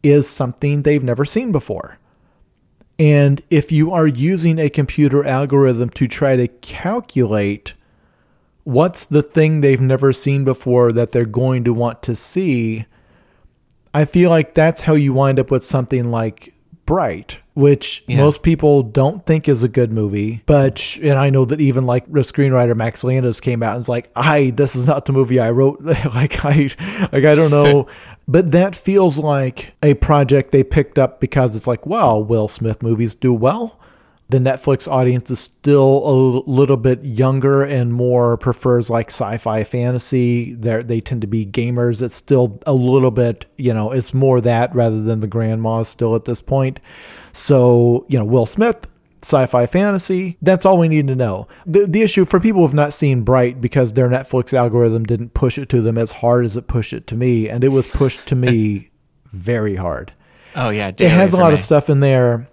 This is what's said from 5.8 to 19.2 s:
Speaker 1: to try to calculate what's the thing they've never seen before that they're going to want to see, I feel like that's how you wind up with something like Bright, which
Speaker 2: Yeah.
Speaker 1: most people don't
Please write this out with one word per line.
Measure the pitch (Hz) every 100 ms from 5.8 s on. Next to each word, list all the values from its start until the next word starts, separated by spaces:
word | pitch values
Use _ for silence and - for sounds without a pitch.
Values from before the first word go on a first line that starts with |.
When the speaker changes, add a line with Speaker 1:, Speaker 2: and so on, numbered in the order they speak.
| 120
Speaker 1:
to | - 127
try | - 139 127
to | 123
calculate | _ - - 180 233 - 135 117 107 101 104 - - _ _ _ _ _ _ _ _
what's | - 123 175 175 -
the | 147
thing | 147 - 156 156
they've | 143 131
never | 131 131 139
seen | 127 143 139
before | 131 127 131 123 120
that | 113 120
they're | 123 113
going | 113 131 127
to | 120
want | 117 120 117
to | - 113
see, | - 180 190 123 113 110 107 _ _ _ _ _ _ _ _ _ _
I | 147 147
feel | 180 175
like | 165 147
that's | - 160 160
how | -
you | 156 139
wind | 131 139 135
up | -
with | 131
something | - 135 123 131 120
like | 117 113 - - _ _ - -
Bright, | 170 135 90 - - _
which | - 143 139 - - -
Speaker 2:
Yeah. | 131
Speaker 1:
most | 147 147
people | 170 160 151 143
don't | 117 123 135 196